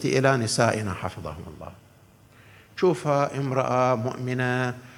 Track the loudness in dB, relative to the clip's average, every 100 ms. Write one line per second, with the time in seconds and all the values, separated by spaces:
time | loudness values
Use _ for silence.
0 | 2 4 4 4 0 2 2 2 -2 -4
1 | -6 -8 -10 -12 -14 -14 -16 -16 -20 -20
2 | -20 _ -20 -20 -20 -20 -20 0 2 2
3 | 0 0 0 -2 -2 0 2 2 2 2
4 | -2 -4 -4 -2 0 0 -2 -4 -12